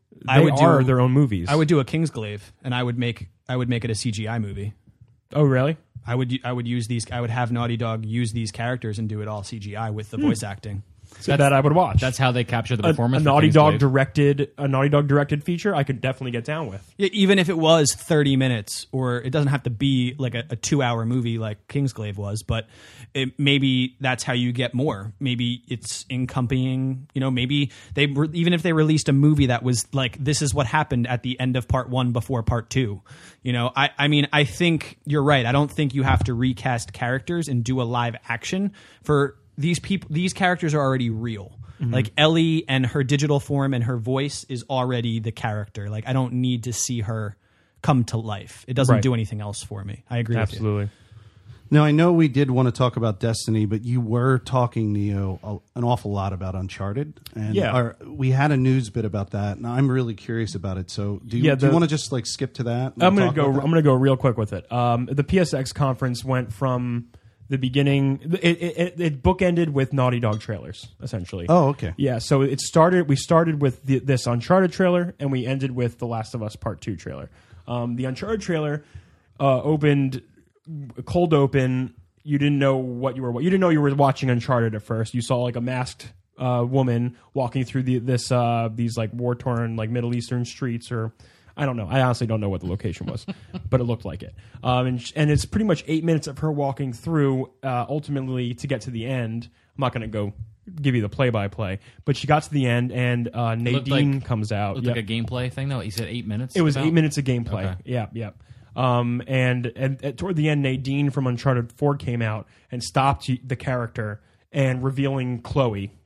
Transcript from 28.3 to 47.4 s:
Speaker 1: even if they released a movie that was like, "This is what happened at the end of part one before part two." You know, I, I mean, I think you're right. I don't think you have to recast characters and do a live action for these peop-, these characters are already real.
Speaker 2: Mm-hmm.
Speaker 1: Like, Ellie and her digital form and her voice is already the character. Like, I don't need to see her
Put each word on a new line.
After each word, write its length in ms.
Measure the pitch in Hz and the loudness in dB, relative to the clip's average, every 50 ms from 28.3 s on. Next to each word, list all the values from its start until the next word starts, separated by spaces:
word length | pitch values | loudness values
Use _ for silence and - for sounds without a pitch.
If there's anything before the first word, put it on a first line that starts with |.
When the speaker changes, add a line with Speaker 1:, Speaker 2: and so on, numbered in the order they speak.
| 151 | 0
Speaker 1:
even 200 | 170 165 175 175 | 0 2 2 2
if 100 | 165 160 | 2 2
they 100 | 180 160 | 2 2
released 360 | 156 156 156 156 147 - - | 4 4 4 4 2 2 2
a 40 | 139 | 4
movie 340 | 139 143 151 156 143 131 | 6 6 6 6 4 4
that 160 | 123 123 117 120 | 2 2 0 0
was 240 | 127 123 110 - - - | 0 0 0 -2 -4 -4
like, 280 | 139 131 120 - - 139 | -2 -2 -2 -4 -4 -2
"This 200 | 143 147 - 151 | -2 0 0 0
is 100 | 139 - | 0 0
what 140 | 147 131 | 0 0
happened 400 | 113 - 156 151 - 143 120 117 | 2 2 0 2 2 0 0 0
at 160 | 117 123 120 - | 0 -2 -4 -4
the 160 | 123 127 - | -4 -4 -2
end 160 | 131 127 127 | -2 0 0
of 120 | 131 113 - | 0 0 0
part 200 | - 131 120 127 | 0 0 0 0
one 220 | 123 127 127 123 | 0 0 0 0
before 320 | 117 120 - - 135 117 110 | 0 -2 -2 -2 -2 -2 0
part 260 | - 120 117 110 - | 0 -2 -2 -2 -2
two." 320 | - 131 131 104 101 98 - - - - - - - _ - | -2 0 0 0 -2 -8 -12 -18 -20 -20 -20 -20 -18 _ -4
You 80 | 131 123 | -2 -2
know, 180 | 120 120 127 - | 0 -2 0 0
I, 160 | 135 139 143 - | 2 0 0 0
I 120 | - 143 147 | 0 2 2
mean, 180 | 151 147 143 - - | 4 4 2 2 2
I 100 | 147 147 | 2 2
think 560 | - - - 175 170 165 147 - - - _ - | 2 2 2 2 2 2 2 -2 -6 -16 _ -6
you're 160 | 147 143 151 135 | -2 0 2 4
right. 240 | 147 147 135 120 | 4 4 4 4
I 60 | 113 127 | 4 2
don't 180 | 139 147 139 | 2 2 0
think 240 | - - 151 135 123 | 0 -2 -2 0 0
you 80 | 139 131 | 0 2
have 220 | 135 131 - - | 4 4 4 2
to 100 | 135 120 | 0 0
recast 580 | 117 127 131 123 - - 139 123 117 - - - | 0 0 0 0 0 -2 -2 -2 -2 -4 -8 -8
characters 540 | - 127 120 127 131 - - 170 170 160 | -6 -4 -4 -4 -4 -4 -4 -4 -4 -2
and 160 | 143 131 120 113 | -2 -2 -2 0
do 180 | 113 131 127 | 0 -2 -2
a 40 | 123 | -2
live 320 | 117 123 120 120 120 113 - - - | -2 -2 -2 -2 -2 -4 -8 -8 -6
action 440 | 117 - - - 185 190 202 196 - - - - - _ - | -6 -6 -6 -6 -4 -4 -4 -4 -6 -10 -20 -20 -20 _ -2
for 320 | - 151 143 143 135 - _ _ _ _ - | 2 2 2 2 0 -2 _ _ _ _ -4
these 200 | 139 170 175 - | -2 0 0 -2
peop-, 240 | - - 196 185 - - | -2 -2 -4 -4 -4 -4
these 240 | 151 165 180 185 - | -4 -2 -2 -2 -2
characters 400 | - 196 180 180 165 175 160 147 | 0 0 2 2 2 0 0 0
are 80 | 151 139 | 2 2
already 260 | 131 131 127 123 117 | 2 2 0 0 -2
real. 500 | 110 110 117 120 110 101 95 - - - - - - - | -2 -4 -4 -6 -6 -8 -10 -14 -16 -18 -18 -16 -10 -6
Speaker 2:
Mm-hmm. 100 | 147 120 | -4 -2
Speaker 1:
Like, 220 | 120 127 113 104 - - | 0 0 0 0 2 4
Ellie 480 | 151 156 165 165 165 165 160 160 - - | 4 4 6 4 2 2 2 0 0 0
and 160 | 131 131 127 | 0 0 0
her 180 | 117 - 147 135 | 0 0 0 0
digital 380 | 117 147 143 147 147 143 139 | 2 2 2 2 2 0 0
form 320 | - - 143 139 139 139 135 | 0 -2 -2 0 0 0 0
and 120 | 120 117 | 0 0
her 120 | 113 127 | -2 -2
voice 480 | 117 107 123 131 131 143 143 143 - - - | -4 -2 -2 -2 -2 -2 -4 -6 -10 -12 -10
is 160 | 135 120 113 - | -10 -10 -6 -4
already 500 | 139 127 127 127 127 120 117 117 113 113 | -2 -2 0 0 -2 -2 -2 -2 -2 -4
the 140 | 107 113 104 | -4 -6 -6
character. 560 | - - 113 104 107 101 - - 107 101 104 | -6 -4 -4 -4 -4 -8 -8 -10 -10 -8 -8
Like, 180 | 107 110 110 | -8 -8 -4
I 60 | 123 127 | -2 0
don't 220 | 135 131 120 123 | 0 0 0 -2
need 300 | 123 127 127 123 120 107 | -2 0 0 -2 -2 -4
to 100 | 123 113 | -6 -6
see 260 | - - - 127 117 | -6 -4 -4 -4 -4
her 380 | 104 95 113 110 107 101 101 _ | -4 -4 -4 -6 -6 -8 -10 _